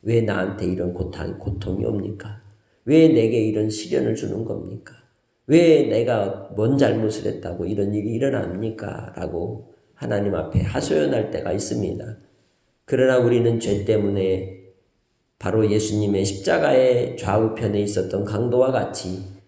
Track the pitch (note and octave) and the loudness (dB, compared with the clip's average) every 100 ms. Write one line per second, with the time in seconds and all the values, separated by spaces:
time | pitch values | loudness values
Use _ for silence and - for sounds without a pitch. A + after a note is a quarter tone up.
0 | G2 A#2 G#2+ F#2+ F#2+ G2 F2+ F2+ F2 - | 2 2 2 0 -2 -2 -2 -2 -2 -4
1 | - - E2 - - G2+ G2 F#2+ A2+ G#2+ | -6 -6 -8 -6 -6 -6 -4 -2 -2 -2
2 | G2 G2 - - - _ _ _ - D#3 | -6 -8 -12 -16 -20 _ _ _ 2 6
3 | D#3+ A#2+ A2 A#2 A2 G#2 G#2+ G#2+ - C3+ | 8 6 4 2 2 0 0 -2 -2 0
4 | A#2+ A2 G#2 G2 A2+ - - A2+ - - | 0 -2 -4 -6 -6 -6 -8 -12 -16 -20
5 | _ _ _ _ - D#3 E3 D#3 A#2+ G#2+ | _ _ _ _ 2 6 8 6 4 2
6 | A#2 A2+ G2 - - G2+ A2+ C#3 A#2+ A2 | 2 0 0 -4 -8 -2 2 4 4 2
7 | A2 G#2+ G#2 - F2 F2 F2 F2 G2+ G#2 | 0 -2 -6 -6 -8 -6 -4 -2 -2 -2
8 | G#2 A#2 C3+ C3 F#2+ F#2 A2+ G#2+ G2+ - | -2 -2 -2 -2 -4 -6 -6 -6 -10 -10
9 | - - F2 E2+ F#2 A2+ - - _ _ | -12 -10 -8 -6 -6 -10 -16 -20 _ _
10 | B2 G#2 G2+ F2 D#2 - - - - D#3 | -4 -2 -2 -2 -2 -2 -2 -4 0 0
11 | D3+ A#2+ G#2+ - - F#2+ - A#2+ F#2 - | 2 0 -2 -4 -4 -4 -4 -4 -4 -6
12 | A2+ A2 _ _ _ _ _ _ - C3+ | -10 -14 _ _ _ _ _ _ -4 2
13 | C3 B2+ A#2+ A#2+ A#2 A#2 A2 G2 G2 G#2+ | 4 4 4 4 2 2 0 -2 2 0
14 | G2+ G2+ F#2+ F#2+ F#2+ - - _ _ _ | 2 0 0 0 -4 -14 -20 _ _ _
15 | _ _ _ _ F#2+ G#2+ G#2+ G#2 - G#2 | _ _ _ _ -2 2 2 2 0 0
16 | G#2 G2 G2+ - - E3 D3+ C3 B2+ B2 | 0 0 0 -2 -2 0 4 4 4 4
17 | - - - G#2+ A2 - A2 G2+ G#2 G2 | 0 -4 0 2 2 0 -2 0 0 -2
18 | F#2 G2 G2+ G#2+ A#2+ B2 C3 C3 G2 - | -2 -2 -2 -2 0 2 2 2 -2 -6
19 | F#2 F#2+ G2+ - | -8 -8 -10 -16